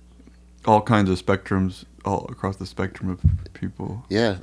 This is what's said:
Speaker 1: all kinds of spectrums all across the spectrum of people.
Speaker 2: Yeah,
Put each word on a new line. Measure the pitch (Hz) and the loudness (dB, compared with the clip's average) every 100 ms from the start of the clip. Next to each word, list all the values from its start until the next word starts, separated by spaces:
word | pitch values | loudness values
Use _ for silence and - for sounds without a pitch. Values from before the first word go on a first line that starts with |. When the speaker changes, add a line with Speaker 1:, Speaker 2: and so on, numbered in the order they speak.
| - - - - - - - | -20 -20 -20 -20 -20 -4 4
Speaker 1:
all | 107 | 4
kinds | 107 107 95 | 6 4 4
of | 92 | 2
spectrums | - 98 - 98 95 92 - - | 0 0 0 0 0 -4 -16 -10
all | 101 98 - | -4 -4 -6
across | - 95 98 | -6 -6 -6
the | 95 | -8
spectrum | - 95 - 92 | -6 -6 -4 -6
of | 90 - - - | 2 2 2 -4
people. | - - - 98 101 - | -10 -10 -8 -10 -10 -2
Speaker 2:
Yeah, | 101 117 92 | 2 2 0